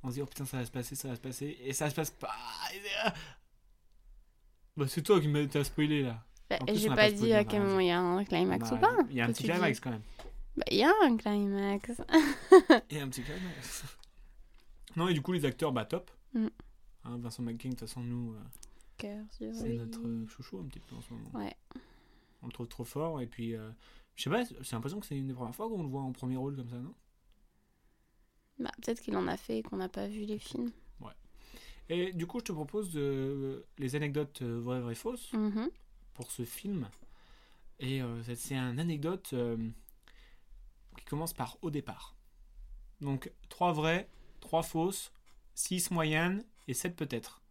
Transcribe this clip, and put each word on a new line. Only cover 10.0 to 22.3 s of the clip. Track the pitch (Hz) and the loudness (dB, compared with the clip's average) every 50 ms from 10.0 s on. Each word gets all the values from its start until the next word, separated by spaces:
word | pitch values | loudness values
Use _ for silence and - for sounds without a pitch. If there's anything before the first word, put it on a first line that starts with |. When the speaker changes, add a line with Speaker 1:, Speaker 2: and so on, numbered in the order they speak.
| 110 - - - - - - - - - - | -6 -12 -14 -14 -14 -14 -10 -10 -12 -8 -4
Speaker 2:
Bah, | - - - - | -4 0 2 4
il | 196 | 6
y | 220 | 8
a | 302 392 440 392 | 8 8 8 8
un | 285 233 | 8 6
climax. | 220 - 214 208 202 202 202 202 202 196 202 302 196 - - 240 240 - - | 4 2 0 0 2 2 0 0 0 0 0 0 -2 -2 -6 -8 -8 -6 6
<laughs> | - 320 302 285 277 - - - - 381 - - 302 233 - - | 8 8 8 8 0 -2 8 12 12 12 12 12 8 8 8 0
Speaker 1:
Il | - | -6
y | 151 | -4
a | 143 | -4
un | 135 | -4
petit | 123 - 120 | -4 -6 -6
climax. | 135 151 180 185 180 160 139 127 - - - - 143 - - - - - - - - - - - - - - - - - - - - - | -6 -6 -6 -6 -6 -6 -8 -10 -10 -10 -8 -8 -10 -12 -14 -18 -20 -18 -20 -20 -20 -18 -20 -20 -20 -20 -20 -20 -20 -20 -18 -18 -8 -2
Non, | 165 165 185 | 0 2 4
et | 180 | 2
du | 151 131 | 2 2
coup, | - 180 | 0 0
les | 175 147 | 2 2
acteurs, | 139 120 - 165 151 131 | 0 0 0 0 0 2
bah, | 120 107 | 0 0
top. | - - 180 185 - - - - - - | 0 -2 -4 -4 -6 -20 -20 -20 -6 -2
Speaker 2:
Mm. | 233 220 - - - - - - - - - - - - | 0 0 0 -2 -6 -20 -20 -20 -20 -20 -20 -20 -16 -12
Speaker 1:
Hein, | 117 120 120 | -10 -8 -6
Vincent | 120 120 113 - 123 | -6 -8 -6 -6 -6
McCain, | 117 117 117 - 131 | -6 -6 -6 -6 -6
de | 127 | -6
toute | 120 117 110 | -6 -8 -10
façon, | - 127 | -8 -8
nous, | 120 120 120 123 120 117 110 | -6 -4 -4 -4 -4 -6 -8
euh, | 107 95 85 - - - - - - - - - - | -10 -14 -16 -16 -16 -18 -18 -20 -20 -20 -20 -14 -12
Speaker 2:
Cœur | - 202 202 214 214 214 | -10 -10 -8 -10 -12 -14
sur | - - 233 214 226 | -12 -10 -10 -8 -8
Speaker 1:
c'est | 226 226 226 | -6 -4 -4
Speaker 2:
lui. | 233 233 | -4 -4
Speaker 1:
notre, | 233 226 226 113 233 | -4 -8 -10 -8 -6
euh, | 233 117 113 113 | -6 -4 -6 -6
chouchou | 110 - - 127 - - 190 | -8 -12 -16 -16 -12 -12 -12
un | 175 | -12
petit | 135 113 113 | -12 -12 -14
peu | - - 123 | -16 -16 -16
en | 117 | -16
ce | 117 - 120 | -14 -14 -14
moment. | 113 110 - - | -14 -14 -10 -10
Speaker 2:
Ouais. | - - 98 - - _ - - 254 - - - - - _ - - _ _ | -8 -8 -8 -10 -14 _ -18 -18 -18 -18 -18 -20 -20 -20 _ -20 -20 _ _